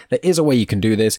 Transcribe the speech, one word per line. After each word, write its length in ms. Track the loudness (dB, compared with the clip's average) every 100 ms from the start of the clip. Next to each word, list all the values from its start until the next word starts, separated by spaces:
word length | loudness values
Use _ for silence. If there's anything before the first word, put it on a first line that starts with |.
| -6
there 100 | -4
is 160 | -2 0
a 60 |
way 120 | 2 0
you 80 | 0
can 160 | -2
do 160 | 0 0
this, 200 | 0